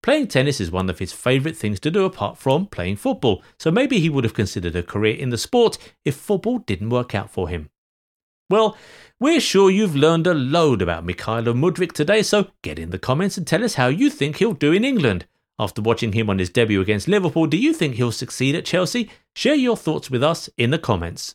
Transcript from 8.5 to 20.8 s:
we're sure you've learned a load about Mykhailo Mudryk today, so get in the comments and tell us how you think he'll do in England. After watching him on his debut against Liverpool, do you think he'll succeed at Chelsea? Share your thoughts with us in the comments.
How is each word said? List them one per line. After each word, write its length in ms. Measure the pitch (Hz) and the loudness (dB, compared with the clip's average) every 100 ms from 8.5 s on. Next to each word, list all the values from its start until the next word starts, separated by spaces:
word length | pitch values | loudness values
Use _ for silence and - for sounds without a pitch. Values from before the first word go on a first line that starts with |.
| 202 220 - - - - _ | 2 2 -2 -20 -20 -20 _
we're 200 | 277 330 | 2 2
sure 320 | - 190 196 | 4 6 6
you've 240 | 190 214 143 | 6 2 4
learned 320 | 151 165 170 | 4 4 2
a 80 | 160 | 0
load 480 | 127 165 160 113 | 0 2 4 2
about 240 | 87 82 85 | 0 -2 -6
Mykhailo 480 | 90 - 113 117 120 | -6 -4 -2 0 0
Mudryk 380 | 170 180 180 | 0 0 -4
today, 280 | - 151 220 | -2 2 2
so 300 | 202 208 196 _ | 2 0 0 _
get 160 | - 78 | -12 -10
in 140 | 82 | -8
the 80 | 90 | -6
comments 360 | - 135 196 - | -2 0 0 -4
and 120 | 160 | -2
tell 160 | 165 | 0
us 100 | 240 | 0
how 140 | - 123 | 0 0
you 240 | 156 285 | 2 0
think 260 | - 139 151 | 0 -4 0
he'll 160 | 226 | 0
do 180 | 135 147 | 2 2
in 140 | 180 262 | 2 2
England. 400 | 247 131 90 - _ _ - | 2 2 0 -6 _ _ -6
After 240 | 104 - | -6 -2
watching 300 | 107 117 117 | 0 0 0
him 180 | 104 107 | 0 0
on 80 | 98 | 0
his 140 | 90 | 0
debut 300 | - 113 98 | 2 2 2
against 260 | 95 104 156 | 2 0 2
Liverpool, 400 | 202 180 160 160 | 0 2 0 2
do 100 | 156 | 2
you 160 | 285 | 0
think 220 | 320 156 113 | 0 -2 0
he'll 160 | 120 | -2
succeed 420 | - 127 - 131 | -2 -10 -2 -2
at 120 | 160 - | -2 -2
Chelsea? 440 | 175 180 240 220 - _ - | -2 -2 -4 -6 -12 _ -2
Share 200 | 247 294 | 2 2
your 200 | 247 220 | 2 0
thoughts 360 | - 156 - | -2 -4 -4
with 100 | 123 | 0
us 300 | 147 165 - - | 0 0 -8 -2
in 140 | 120 | 0
the 80 | |
comments. 560 | 151 | 0